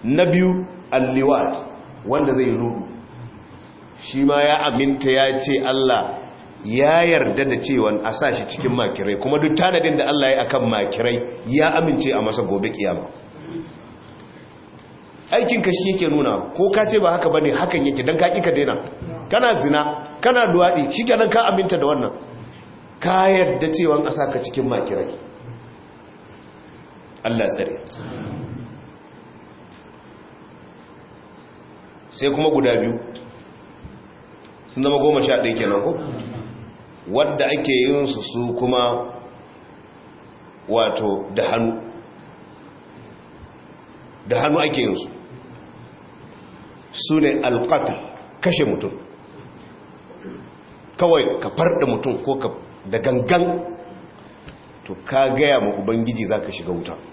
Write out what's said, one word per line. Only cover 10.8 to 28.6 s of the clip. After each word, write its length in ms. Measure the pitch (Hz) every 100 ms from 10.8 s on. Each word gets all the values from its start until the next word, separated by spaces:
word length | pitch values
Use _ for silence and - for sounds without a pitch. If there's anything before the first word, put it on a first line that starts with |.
| 101 - 120 120 - - 113
ya 240 | 135 156 156
amince 320 | 165 135 135
a 100 | 107
masa 220 | 110 110
gobe 260 | 95 98 107
kiyama. 380 | - 98 78 - - - - 165 - - - - - - - - - - - - - - - - - -
Aikin 300 | 214 233 233
ka 100 | 185
shi 200 | 175 190
yake 160 | 185 165
nuna, 420 | 147 127 101 - -
ko 140 | 190
ka 140 | 196 214
ce 140 | 214
ba 120 | 180
haka 180 | 170 170
bane, 220 | 165 147 -
hakan 300 | 175 165 139
yake, 180 | 135
dan 140 | 127 160
ka 120 | 175
ki 80 | 175
ka 100 | 175
daina. 320 | 143 135 107 - - - - -
Kana 300 | 220 240 208
zina, 460 | 139 151 151 - - -
kana 240 | 240 240 233
luwaɗi, 380 | 175 - - -
shikenan 380 | - 233 220 220
ka 180 | 226 226
aminta 260 | 190 185 170
da 80 | 143
wannan. 260 | 143 110 - - - - - - - - -
Ka 280 | 175 185 190
yarda 400 | 190 180 - 156
cewa 360 | 160 165 147 135
a 40 |
sa 200 | - 139
ka 80 | 127
cikin 280 | 98 - 127
makirai. 440 | 117 - 104 - - - - - - - - - - - - - - - - - - - - - - 113
Allah 220 | 117 98 92
tsare. 180 | 90 - - - - - - - - -